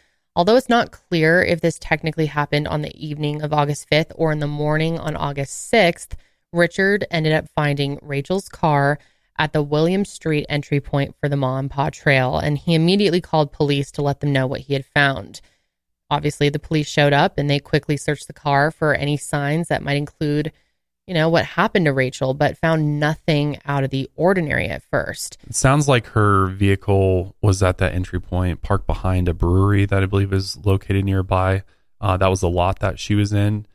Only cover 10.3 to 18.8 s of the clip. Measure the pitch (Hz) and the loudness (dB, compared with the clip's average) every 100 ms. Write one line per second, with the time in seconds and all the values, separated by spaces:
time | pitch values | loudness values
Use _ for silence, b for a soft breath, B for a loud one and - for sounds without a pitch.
10.3 | 151 - 147 - 143 - 139 139 - 143 | -4 -2 -6 -2 -4 -2 -2 -2 -4 -4
11.3 | 143 131 131 135 139 151 - 156 135 127 | 0 -2 -2 -4 -4 -4 -2 2 2 2
12.3 | 156 147 147 - 160 170 202 196 175 - | 0 -2 -2 0 2 4 4 2 0 0
13.3 | 156 147 - 147 143 139 - 143 139 147 | 0 0 0 0 0 -2 -4 -2 -2 0
14.3 | 139 131 127 131 139 - 147 139 135 - | 0 0 -4 -4 -6 -2 2 2 0 -10
15.3 | - - _ _ _ _ _ - 151 151 | -18 -20 _ _ _ _ _ -6 -2 -2
16.3 | - 147 147 - 156 147 - 147 143 180 | 0 0 0 -2 -2 0 2 4 4 2
17.3 | - 143 143 - 151 - 143 - 143 - | 0 0 0 0 -2 0 -4 -2 -6 -8
18.3 | - 147 139 151 - | -8 0 2 2 0